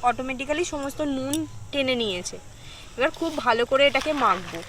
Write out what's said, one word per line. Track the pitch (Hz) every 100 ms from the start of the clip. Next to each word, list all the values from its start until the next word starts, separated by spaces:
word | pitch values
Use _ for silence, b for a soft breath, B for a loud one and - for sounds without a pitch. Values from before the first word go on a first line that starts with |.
| 247
অটোমেটিক্যালি | 233 262 262 269 302 349
সমস্ত | 294 277 - 302 269
নুন | 262 294 302 - -
টেনে | 285 262 247
নিয়েছে। | 220 180 180 - - B B B B -
এবার | 277 -
খুব | 330 294
ভালো | 247 226 240
করে | 269 285
এটাকে | 269 302 294
মাখবো। | 226 180 170 170